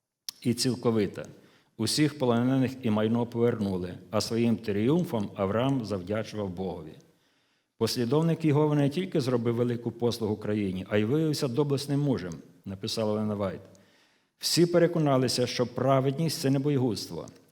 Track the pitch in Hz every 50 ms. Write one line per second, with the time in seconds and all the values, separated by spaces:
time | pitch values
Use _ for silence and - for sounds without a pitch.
0 | _ _ _ _ - - - - - 123 113 - - 131 117 - - 123 113 110
1 | 101 90 - - - - - - - - _ _ _ _ _ - 113 107 - 147
2 | 151 143 143 - 127 123 117 117 120 127 135 135 131 117 - - - 113 104 107
3 | 107 110 117 120 120 120 - 117 117 120 117 110 104 98 95 90 90 90 92 -
4 | - - - 107 101 - 117 113 120 117 113 - - - 98 101 107 123 151 180
5 | 175 175 - 113 101 - - 104 98 95 101 110 123 139 139 131 113 101 104 95
6 | 90 92 104 110 110 - - 107 104 95 90 85 95 95 98 87 78 78 - -
7 | - _ _ _ _ _ _ _ _ _ _ _ _ _ _ - - 113 - 123
8 | 120 117 139 151 165 165 165 - - 156 139 147 151 151 147 147 143 139 143 180
9 | 190 185 - 170 127 127 127 117 113 120 117 117 123 123 120 117 - 117 - -
10 | 117 120 113 - 117 101 107 - - 104 107 107 101 95 92 92 87 - 110 107
11 | 107 110 135 156 160 156 147 - 151 135 117 147 147 147 139 131 135 - 143 139
12 | 143 143 123 98 90 87 78 73 - - - _ - 98 95 95 - 110 - 113
13 | 110 107 107 107 107 107 104 101 101 95 85 - - - - - _ _ _ _
14 | _ _ _ _ _ _ _ - - - - 151 175 170 175 170 170 165 170 170
15 | 156 143 135 131 131 120 - - 123 120 - - 123 117 - - 123 135 135 135
16 | 131 139 135 139 165 156 - - - 135 135 139 135 147 147 135 123 127 101 90
17 | - - 87 78 67 - - - _ _